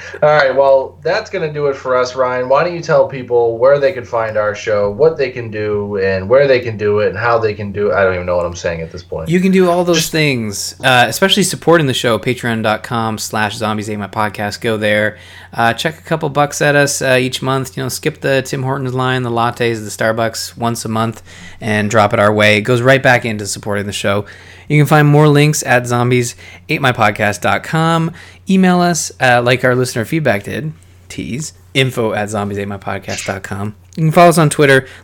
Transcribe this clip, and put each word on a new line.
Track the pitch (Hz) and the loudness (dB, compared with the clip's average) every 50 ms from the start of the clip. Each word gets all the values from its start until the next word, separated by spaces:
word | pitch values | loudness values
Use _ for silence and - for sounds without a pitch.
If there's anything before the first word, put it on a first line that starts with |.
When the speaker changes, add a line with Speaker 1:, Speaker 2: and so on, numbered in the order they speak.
| - - - - | -16 -16 -4 0
Speaker 1:
All | 151 151 | 2 4
right, | 151 151 139 131 127 | 4 4 2 2 2
well, | 135 139 135 135 135 131 104 - - | 2 4 4 4 4 2 -2 -8 -8
that's | 147 160 190 220 220 - | -4 -4 -4 -4 -4 -6
gonna | 196 185 160 151 | -6 -6 -6 -6
do | 147 147 147 | -4 -2 -2
it | 139 135 | -2 -4
for | 135 - 131 127 | -4 -4 -2 0
us, | 127 123 123 - | 0 0 0 -2
Ryan. | 131 127 123 123 127 127 127 | -2 -2 0 -2 -2 0 2
Why | 135 147 | 2 2
don't | 170 175 175 | 2 0 -4
you | 165 | -6
tell | 147 165 156 139 131 - | -2 2 2 4 2 2
people | 139 127 120 110 123 120 117 117 113 113 | -2 -8 -4 0 2 2 2 2 2 2
where | 123 135 143 143 | 4 4 4 4
they | 139 135 | 4 0
can | 131 123 - | 0 -2 -6
find | - 120 113 113 110 107 | -4 -4 -4 -2 -2 -2
our | 107 104 104 104 | -2 -2 -2 -4
show, | - - 113 104 101 104 101 | -4 -4 -2 0 0 0 -2
what | 101 101 147 160 160 | 0 2 2 2 2
they | 151 135 123 | 0 -2 -4
can | - 123 113 113 | -4 -8 -10 -8
do, | 107 107 107 107 104 104 101 101 101 98 | -8 -6 -4 -4 -4 -4 -4 -4 -4 -2
and | 95 95 95 92 92 101 | -2 0 -2 -2 0 2
where | 123 139 143 | 4 4 4
they | 135 131 117 | 4 4 2
can | - 113 107 | 0 -4 -6
do | 101 107 104 104 107 | -4 -2 0 0 0
it, | 104 95 | 0 -2
and | 87 98 | -2 -2
how | 104 117 117 113 | 0 0 0 0
they | 110 107 | 0 -2
can | 101 104 104 101 | -4 -6 -8 -8
do | 95 101 104 104 | -4 -2 -2 0
it. | 107 | 2
I | 101 98 | 2 2
don't | 95 92 | 0 0
even | 90 90 | -2 -2
know | 90 90 | -2 -2
what | 87 87 | -2 -2
I'm | 87 85 | -4 -6
saying | - - 90 85 82 | -6 -6 -6 -6 -6
at | 82 82 | -8 -12
this | - 87 | -12 -16
point. | - - 80 78 80 - | -14 -12 -10 -8 -4 -2
Speaker 2:
You | 165 185 | 0 0
can | 180 190 | 2 2
do | 190 190 180 175 | 2 4 2 2
all | 175 180 | 2 2
those | 175 175 170 | 0 2 0
Speaker 1:
Just | 165 165 - | 0 0 -2
Speaker 2:
things, | - 156 151 147 131 120 110 104 101 - - - - - - | -2 0 0 0 0 -2 -4 -6 -6 -8 -10 -10 -10 -4 0
uh, | 135 127 123 120 110 | 2 4 4 4 2
especially | 117 - 196 190 - 208 | 2 0 0 2 2 2
supporting | 190 - - 123 - 156 165 165 151 131 | 0 0 -4 -2 2 2 4 4 4 0
the | 117 | -2
show, | - - 120 110 104 | 0 0 0 0 0
patreon | - 131 120 - - 120 113 113 | 0 -4 -4 -4 -4 -4 -4 -2
dot | 110 110 107 107 - | 0 -2 -2 -2 -4
com | - 127 117 113 110 110 104 | -6 -4 -4 -2 -4 -4 -6
slash | - - 117 110 107 104 107 | -6 -6 -4 -2 -2 -2 -4
zombies | 117 113 107 107 107 101 110 | -4 -4 -4 -4 -4 -6 -6
ate | 104 101 | -8 -8
my | 101 | -8
podcast. | 95 - 113 107 104 92 - 104 101 95 - | -6 -4 -2 -2 -2 -2 -4 -6 -6 -6 -6
Go | - 117 110 | -4 -4 -2
there. | 107 107 104 104 107 107 104 98 - - - - - - - | -2 0 0 2 2 0 -2 -4 -8 -14 -20 -20 -20 -20 -10
Uh, | - 123 117 117 117 | -4 0 0 0 0
check | - - 160 156 - | -2 -4 -6 -6 -8
a | |
couple | - - 165 156 160 147 | -6 -6 -4 -4 -4 -2
bucks | 135 147 147 143 - - | -2 0 -2 -2 -2 -2
at | 156 147 143 | 0 2 2
us, | 143 143 139 - - | 2 2 0 -2 -2
uh, | 147 135 127 127 | 0 0 2 2
each | 131 127 127 - | 0 -2 -4 -4
month. | 139 131 135 135 131 - - | -4 -2 -2 -2 -4 -6 -8
You | 135 | -8
know, | 131 123 | -8 -8
skip | - - - 156 151 - | -8 -6 -6 -6 -6 -4
the | - 139 135 131 127 | -2 0 0 0 -2
Tim | - 147 139 | -4 -6 -6
Hortons | 127 131 135 143 131 127 123 | -4 -4 -4 -4 -4 -4 -4
line, | 131 127 127 131 127 127 | -2 -2 -2 -2 -2 -2
the | 117 | -2
lattes, | 117 117 117 120 120 - 120 117 113 110 | -2 0 -2 -2 -2 -2 -2 -2 -2 -4
the | 107 104 | -6 -8
Starbucks | - - 113 113 113 117 113 113 - - - - - | -6 -2 -2 -2 0 0 -2 -4 -4 -6 -10 -12 -8
once | - 117 117 117 - - | -6 -4 -4 -4 -4 -6
a | 113 | -4
month, | 110 110 113 117 113 - - - - - - - - - | -4 -2 -2 -4 -4 -8 -14 -20 -20 -20 -20 -20 -16 -10
and | 117 113 107 107 104 101 | -6 -4 -2 -2 0 2
drop | 117 110 101 104 120 | 4 4 4 4 4
it | 110 | 2
our | 101 104 | 2 4
way. | 107 104 104 107 107 104 | 4 4 4 4 4 4
It | |
goes | 104 127 127 117 | 2 2 0 2
right | 120 131 135 131 | 4 4 4 4
back | 131 131 123 117 113 | 4 4 4 2 2
into | 117 107 104 101 98 | -2 -4 -6 -6 -8
supporting | - 101 - 110 101 101 98 | -10 -8 -6 -4 -4 -4 -4
the | 101 | -4
show. | 98 - - 101 101 104 104 - - - - - - - - - | -6 -4 -2 -2 -2 -2 -4 -6 -12 -20 -20 -20 -20 -16 -4 0
You | 147 147 | 2 2
can | 147 | 4
find | 131 156 151 147 147 | 4 4 4 6 6
more | 143 147 151 | 6 6 6
links | 151 143 147 147 151 151 - - | 6 6 4 4 2 2 0 0
at | 131 120 123 123 120 | 0 0 0 0 0
zombies | 120 120 120 123 127 123 120 120 - - - - - - - - | 0 0 0 2 2 0 0 -2 -6 -12 -18 -20 -20 -14 -8 -6
ate | 151 156 | -4 0
my | 139 127 | 0 0
podcast | 120 120 110 104 104 - 107 104 104 - | 2 2 2 0 2 0 0 -2 0 0
dot | - 107 98 95 - | 0 0 0 -2 -2
com. | - - 160 160 165 165 160 160 165 175 - - - - - _ - | -2 -2 0 0 2 2 0 0 -2 -6 -10 -16 -20 -20 -12 _ 0
Email | 190 190 185 185 180 180 | 2 4 4 4 4 4
us, | 175 175 170 - - - - - | 2 2 0 -2 -4 -8 -4 0
uh, | 131 127 123 123 | 2 4 4 4
like | 120 123 127 127 - | 4 2 2 2 2
our | 127 123 | 2 2
listener | 127 127 123 - 123 107 | 2 0 -2 -2 -4 -4
feedback | - 156 165 151 123 101 104 - | -4 -4 -2 0 0 0 -2 -4
did. | - - - 151 160 156 - - - - - - - | -6 -8 -6 -8 -8 -10 -14 -18 -20 -20 -20 -20 -14
Tease. | - - - - 110 143 156 - - - _ _ - | -12 -10 -10 -8 -8 -8 -10 -10 -14 -18 _ _ 0
Info | 135 131 127 123 127 113 110 | 0 0 0 0 -2 -2 -2
at | 95 104 104 98 | -2 -2 -4 -4
zombies | 110 101 104 101 101 | -4 -4 -4 -4 -4
ate | 101 101 101 | -6 -6 -8
my | 101 98 | -10 -10
podcast | - 101 98 95 92 - 98 - - | -8 -8 -8 -8 -8 -10 -10 -8 -6
dot | - 98 98 | -6 -8 -8
com. | - - 104 98 101 104 - - - - - | -8 -10 -8 -8 -8 -8 -10 -12 -18 -12 -4
You | 175 160 | -2 0
can | 156 | 2
follow | 151 185 175 170 | 6 6 8 8
us | 151 170 | 6 6
on | 156 147 | 4 2
Twitter, | - - 147 139 135 131 127 - - - | 4 4 4 6 6 4 2 0 -8 -20